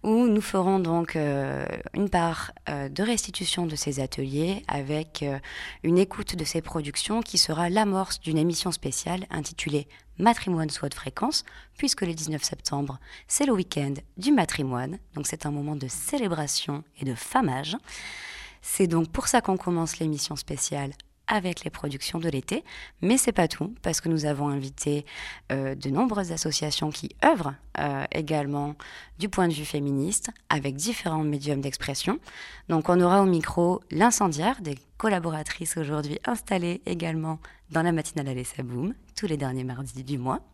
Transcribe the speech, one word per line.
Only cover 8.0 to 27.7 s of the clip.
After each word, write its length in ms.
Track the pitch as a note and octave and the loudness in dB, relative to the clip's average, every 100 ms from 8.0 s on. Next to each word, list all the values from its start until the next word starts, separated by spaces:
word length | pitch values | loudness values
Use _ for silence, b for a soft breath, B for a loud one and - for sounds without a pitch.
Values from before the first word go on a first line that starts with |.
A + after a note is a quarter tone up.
| F#3+ - | 0 -4
d'une 180 | - D#3 | 0 2
émission 340 | E3+ E3 F3+ | 4 2 -2
spéciale 540 | D#3+ D3 - - F3+ F#3+ | -4 -4 -4 -4 -4 -4
intitulée 560 | - C#3+ - - C#3+ C#3+ B B - | -6 -6 -6 -2 -2 -2 B B 2
Matrimoine 500 | G#3 A#3 - E3+ D#3 | 4 4 0 0 0
sous 160 | - D3 | -4 -6
haute 80 | |
fréquence, 520 | - - - A#3+ - - B B - | -6 -8 -4 -2 -2 -6 B B -4
puisque 260 | C#4 - | -2 0
le 120 | F3+ | -2
dix-neuf 300 | E3 D#3+ D3+ | -2 -4 -2
septembre, 560 | - - - C#3+ C#3+ C3 B B - | -4 -4 -4 -2 -4 -6 B B -4
c'est 200 | - C#4+ | 2 4
le 60 | |
week-end 420 | G#3 F3+ - C#3 C#3 - - | 2 2 -2 -2 -4 -8 -4
du 140 | A3 | 4
matrimoine, 680 | C#4+ D#3+ - C3+ B2 C3 E3+ - - | 6 4 0 -2 -2 -4 -8 -10 -6
donc 100 | C#3+ | -6
c'est 220 | D#3 D3+ | -4 -4
un 40 | |
moment 240 | C#3+ D3 D3+ | -2 -4 -4
de 120 | C3 | -6
célébration 960 | - - C#4+ G#3 E3 C#3+ - - C#3+ - - | -6 -2 0 0 0 0 -2 -2 -6 -8 -6
et 60 | C3+ | -4
de 100 | - | -4
famage. 600 | - C4 G3+ B2+ D3+ G#3+ B B B B B B B B | 0 2 2 0 -4 -8 B B B B B B B B
C'est 240 | - - F#3 | -8 2 4
donc 240 | E3 D#3+ | 4 2
pour 180 | G#3 - | -2 4
ça 140 | B3 | 4
qu'on 160 | G#3+ F#3 | 4 0
commence 400 | - E3+ E3 - | 2 0 0 0
l'émission 380 | D#3+ D3 - D3 | -2 0 -4 -6
spéciale 560 | - D3 - C#3+ C#3 C#3 - _ - | -6 -4 -2 -2 -4 -8 -20 _ -2
avec 360 | G#3+ F3+ E3+ | 0 0 -4
les 60 | - | -8
productions 500 | - D3 C3+ - E3+ | -6 -6 -4 -4 -2
de 80 | E3 | 0
l'été, 380 | C#3 - B3+ - B B _ | -2 -2 -4 -4 B B _
mais 160 | F3+ C4 | 4 4
c'est 140 | - | 4
pas 160 | G3+ E3 | 4 2
tout, 260 | - F#3 A#3 | 2 -6 -4
parce 200 | - D#3+ | -2 -2
que 80 | E3 | 2
nous 160 | D#3+ D3 | 2 2
avons 240 | C#3+ D3 | 0 0
invité, 560 | C#3 C3+ C#3 D3 D3 C#3+ B B B - | 0 -4 -4 -2 -2 -4 B B B -4
euh, 200 | C3+ C3+ | -2 -2
de 160 | C3+ C#3 | -4 0
nombreuses 440 | C3+ B3+ G#3 F3 | 2 2 2 -2
associations 580 | E3 D#3+ C#3+ D3+ - D3+ | -2 -2 0 0 0 -2
qui 240 | - - - | -4 -10 4
œuvrent, 320 | D4+ C4 D3 C#3 - | 4 6 0 -6 -10